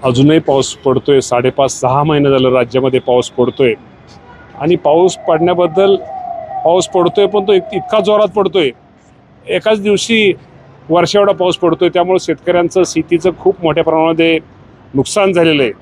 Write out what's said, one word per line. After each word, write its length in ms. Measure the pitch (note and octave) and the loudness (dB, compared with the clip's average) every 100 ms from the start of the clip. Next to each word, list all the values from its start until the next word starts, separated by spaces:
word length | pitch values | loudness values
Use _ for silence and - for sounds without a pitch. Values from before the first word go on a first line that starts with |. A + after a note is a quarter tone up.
अजूनही 360 | C3+ B2 C#3 D#3+ | 0 2 4 4
पाऊस 340 | D3+ C#3 B2+ | 2 0 0
पडतोय, 480 | - C#3 C3 - C#3 | -4 -2 -2 2 0
साडेपाच, 580 | - B2 B2+ - C3+ - | 2 -2 -2 0 -2 -2
सहा 240 | B2+ C3+ | -2 0
महिने 260 | D3 D3+ C#3+ | 2 2 2
झालं 220 | C3+ B2+ | 2 2
राज्यामध्ये 480 | B2+ A#2+ B2+ C3 B2+ | 2 0 0 0 -2
पाऊस 300 | B2 B2 A#2+ | 0 0 0
पडतोय 440 | - A#2+ - C3 A2 - - - - - - - - | -2 -2 2 0 0 -8 -20 -20 -20 -20 -20 -20 -8
आणि 160 | D3+ F3 | -2 0
पाऊस 420 | D3+ D#3 F3+ - - | 2 2 2 0 -2
पडण्याबद्दल, 680 | D#3+ F3 F3 F3 E3 G3 F#3+ - - - - - - D#3+ | 0 0 0 0 2 2 0 -2 -14 -12 -12 -12 -4 0
पाऊस 220 | F3+ F3+ | 0 0
पडतोय 380 | F#3+ F3 F3 G3+ | -2 0 0 0
पण 180 | G#3 | 0
तो 100 | G3 | 0
इत-, 200 | G3 - | 0 0
इतका 260 | F#3+ F#3 A3 | -8 -2 -2
जोरात 280 | G3 G#3 G#3 | 0 0 0
पडतोय, 440 | G#3+ F#3+ F3 D3 - _ _ _ _ _ _ - | 0 -2 0 -2 -6 _ _ _ _ _ _ -6
एकाच 340 | F#3 G#3+ A3 | -4 -2 -2
दिवशी 520 | G3+ G3+ - A3+ G#3 D#3 - - - - - | 0 -2 0 0 0 -2 -8 -20 -20 -20 -2
वर्षा 300 | E3 E3+ G#3 | 0 2 2
एवढा 140 | G3+ | 2
पाऊस 240 | F#3+ F3+ E3 | 0 -2 0
पडतोय, 320 | F3 D#3+ F3 | -2 0 -2
त्यामुळे 300 | F3 F3 F#3 | 0 0 -2
शेतकऱ्यांचं 640 | - D#3 - F3 E3+ F#3 F3 | -2 -8 -2 -2 0 0 -2
शेतीचं 440 | D#3+ D#3 E3+ F#3 E3+ | -2 -2 -2 -2 -2
खूप 160 | - F#3+ | -4 -2
मोठ्या 200 | E3+ D3+ | -2 0
प्रमाणामध्ये 560 | D#3+ D#3+ D#3+ E3 E3 D#3+ - - - - - | 0 0 0 2 0 0 -4 -20 -20 -20 -8
नुकसान 400 | C3+ B2+ - G3 | -4 -2 0 0
झालेलं 300 | F3 E3 D3+ | 2 2 2
आहे. 80 | B2+ G2+ | -2 -4